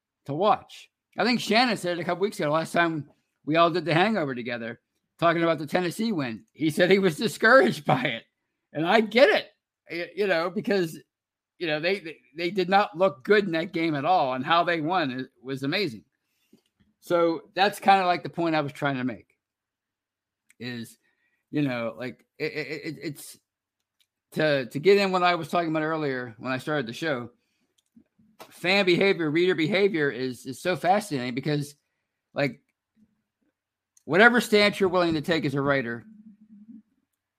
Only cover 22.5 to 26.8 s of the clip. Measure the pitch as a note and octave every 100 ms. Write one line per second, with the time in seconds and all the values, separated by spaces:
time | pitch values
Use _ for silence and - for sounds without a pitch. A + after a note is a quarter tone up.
22.5 | D3 C3 D#3+ D#3+ D3+ E3 C#3+ - - _
23.5 | _ _ _ _ _ _ _ _ - D#3
24.5 | C#3+ A#2+ C#3+ F3 G3+ G3 F#3 F3+ F3 D#3+
25.5 | F3+ E3+ D#3 D#3 D#3+ D3 B2+ B2 A2 B2+
26.5 | C3 C#3+ D3+